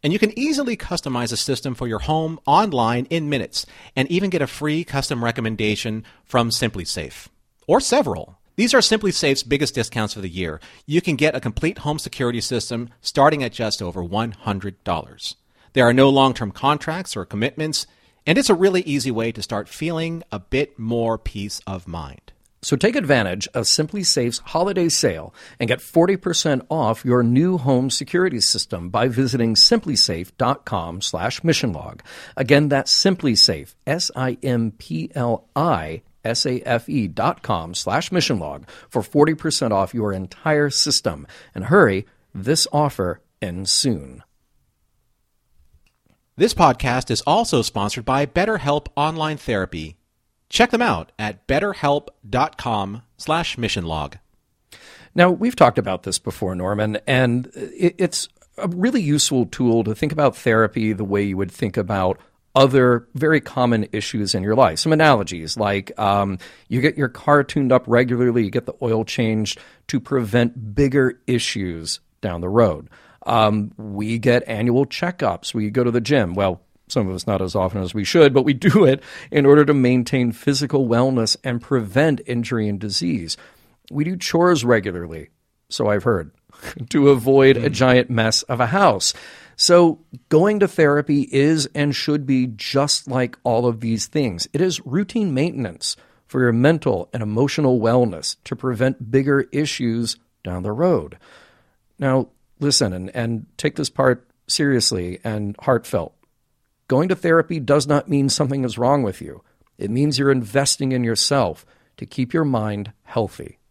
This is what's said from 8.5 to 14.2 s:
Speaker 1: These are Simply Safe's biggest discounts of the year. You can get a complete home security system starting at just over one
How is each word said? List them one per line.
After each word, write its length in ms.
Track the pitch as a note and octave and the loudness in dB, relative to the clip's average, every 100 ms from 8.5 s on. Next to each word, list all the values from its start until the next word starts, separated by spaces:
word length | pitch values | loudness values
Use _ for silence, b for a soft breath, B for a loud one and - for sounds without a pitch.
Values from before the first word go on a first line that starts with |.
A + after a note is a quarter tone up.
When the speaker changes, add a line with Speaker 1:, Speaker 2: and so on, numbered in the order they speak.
| - | -2
Speaker 1:
These 200 | A#3 C4 | 2 4
are 80 | |
Simply 280 | - A3 G#3 | 2 0 0
Safe's 300 | - D3+ C3+ | 0 0 0
biggest 320 | A2+ C#3+ C#3+ | 0 -2 -2
discounts 420 | - A2 A#2+ G#2+ - | -4 -6 -4 -6 -6
of 60 | |
the 80 | F#2+ | -10
year. 300 | E2+ E2+ D#2 B B - | -6 -8 -8 B B -2
You 160 | D#3 | -2
can 140 | F3+ C#3+ | 0 0
get 180 | D3+ | 0
a 60 | C3+ | 0
complete 400 | B2 G#2 D#3+ - | -6 -2 -4 -4
home 180 | D3 D3+ | -6 -6
security 420 | - - B2 A#2 | -8 -4 -4 -2
system 480 | - A#2+ - A#2+ A#2+ b | -4 -6 -4 -8 -8 b
starting 400 | - - C#3+ D#3 | -6 4 4 4
at 80 | B2 | -4
just 300 | - A2 - | -4 -6 -4
over 220 | F2+ F2+ | -6 -6
one 280 | E2+ G2+ | -4 -4